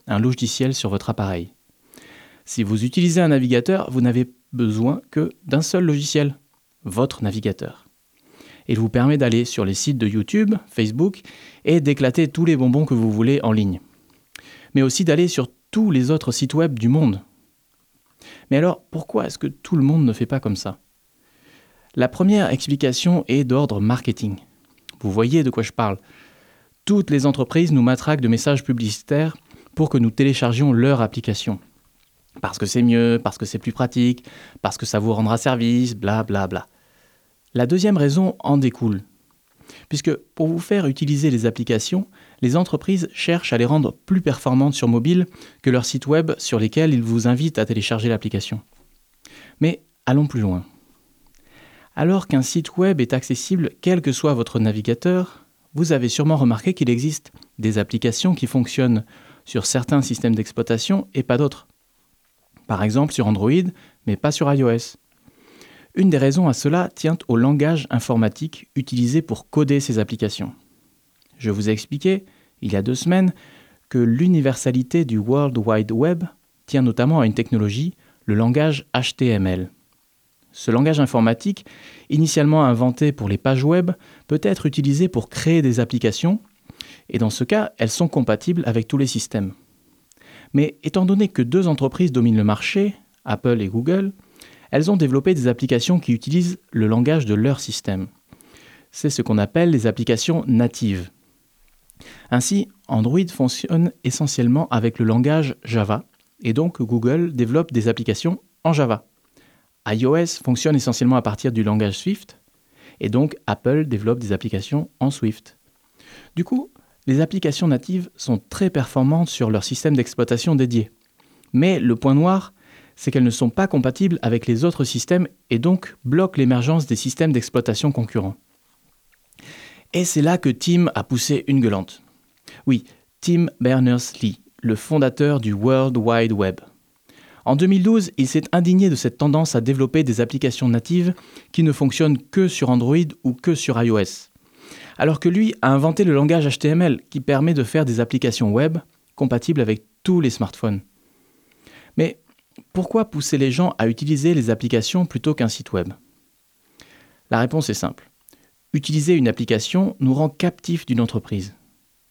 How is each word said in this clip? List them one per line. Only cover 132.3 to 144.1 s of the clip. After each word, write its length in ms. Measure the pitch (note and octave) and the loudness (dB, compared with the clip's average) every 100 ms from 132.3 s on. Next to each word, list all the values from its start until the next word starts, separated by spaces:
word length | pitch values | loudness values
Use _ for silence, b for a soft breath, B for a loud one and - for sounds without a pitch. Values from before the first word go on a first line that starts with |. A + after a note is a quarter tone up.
| _ - B - | _ -20 B -2
Oui, 160 | B2 - b b _ | -2 -2 b b _
Tim 260 | - E3+ E3+ - | -2 0 0 -2
Berners-Lee, 800 | B2 C3 B2+ B2 - - A2+ - _ - | 0 2 2 2 -4 -6 -6 -6 _ -6
le 140 | A#2+ | -4
fondateur 640 | G#2+ - D#3 C3 C3 D3 C#3+ | -4 -2 0 0 0 0 0
du 120 | G#2+ | -2
World 440 | G2+ A#2 C3 C3+ B2 | 0 2 2 2 0
Wide 360 | A2+ A#2 A2+ | 0 2 0
Web. 300 | G#2 F#2+ F#2 - _ _ _ _ b b b | 0 -2 -4 -14 _ _ _ _ b b b
En 100 | - | -2
deux 120 | C#3 F#3 | 2 4
mille 180 | G3 | 4
douze, 260 | G3 A3+ E3+ - | 4 2 0 -2
il 100 | C3 | 0
s'est 160 | D#3 - | 0 0
indigné 400 | F3 F3 F#3 G3 | 0 4 4 4
de 60 | C3+ | 2
cette 220 | A#2+ - | -2 0
tendance 360 | D3 D3+ D#3+ | 0 2 0
à 60 | A#2+ | 0
développer 420 | A2+ C3+ C3 D#3+ | 0 0 0 0
des 180 | C3+ A2 | 0 0
applications 480 | A#2+ C3+ C3 - B2+ | -2 -2 -4 -2 0
natives 460 | A#2 - F3 F3 F3+ B B B | 0 0 0 0 -2 B B B
qui 100 | - | 0
ne 80 | D#3+ | 0
fonctionnent 480 | C3 C#3 - D#3 C3 | 2 0 2 2 0
que 300 | - G3 F#3 | 0 0 0
sur 220 | - B2+ | 0 2
Android 260 | B2 A#2+ D#3+ D#3 - | 2 2 2 0 -2
ou 120 | C3 | -4
que 200 | B2 F3 | -2 -2
sur 260 | D3+ - A2+ | -2 -2 0
I 100 | A#2 | 2
O 60 | G#2+ | 2
S. 340 | F#2+ | 0